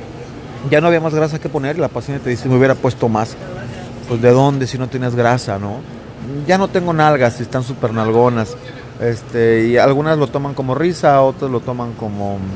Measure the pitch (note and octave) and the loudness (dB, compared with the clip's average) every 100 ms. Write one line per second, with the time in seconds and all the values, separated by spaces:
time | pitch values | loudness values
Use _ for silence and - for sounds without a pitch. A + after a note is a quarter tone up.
0 | - - - - - - C3+ D3+ E3+ E3+ | -12 -14 -14 -14 -14 -10 0 4 4 2
1 | D#3+ D#3 D#3 D3+ D3+ D3 C3+ D#3+ C#3 B2+ | 2 0 0 -2 -4 -4 -2 -2 -2 -4
2 | A2+ C#3 B2 A#2+ C3 B2+ C3+ C3 C3 - | -6 -6 -4 -2 2 4 4 4 0 0
3 | A#2+ A2 A#2 - - - - - - - | 0 0 -2 -6 -12 -12 -12 -12 -14 -12
4 | - A#2+ A#2+ B2+ C#3 C#3 B2+ C3+ B2+ B2+ | -6 2 6 6 6 2 -2 -4 -6 -4
5 | B2+ B2 A#2 B2 B2 G2 G2+ A#2 - - | -2 0 2 2 0 -4 -6 -8 -12 -14
6 | - - A#2+ C#3+ D3 F#3+ G3 F#3+ F3 D#3+ | -16 -14 -10 -6 0 2 2 0 0 2
7 | D3+ D3 B2 A#2 A#2 C3 B2 B2+ A#2+ A2+ | 4 4 2 0 -4 -4 -4 -4 -2 0
8 | A2 A2+ B2 A#2 A2 - - - - - | 2 4 4 4 -2 -6 -14 -16 -16 -6
9 | A#2 A2+ - A#2+ A2+ A2+ A2+ A#2+ A#2+ C3+ | -4 -4 -4 2 4 4 4 4 4 4
10 | D3+ D#3+ C3+ C#3+ C#3 C3+ C3 B2+ E3+ E3 | 2 2 0 -2 -4 -4 -4 0 0 2
11 | D#3 C#3 C3+ C3 C#3 A#2+ - B2 A#2+ A2 | 4 6 4 2 -2 -4 -4 -6 -8 -8
12 | A2 G2+ G2+ G2+ F#2+ | -8 -6 -4 -4 -6